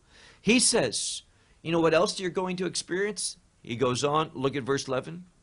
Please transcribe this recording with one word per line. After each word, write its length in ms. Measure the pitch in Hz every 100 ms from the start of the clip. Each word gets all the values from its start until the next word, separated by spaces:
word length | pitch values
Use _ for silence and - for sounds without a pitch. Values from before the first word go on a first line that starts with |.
| _ - - -
He 180 | - 247
says, 640 | - 226 131 - - - - _ _ _
you 100 | 156
know 80 | 170
what 120 | 160
else 260 | 156 202 -
you're 120 | 185
going 260 | 165 185 180
to 80 |
experience? 720 | 180 143 - 175 202 208 - - _ _
He 140 | - 117
goes 260 | 127 123
on, 260 | 143 151 156
look 240 | 135 135 139
at 60 |
verse 260 | 139 139 135
eleven. 380 | 131 135 165 180 _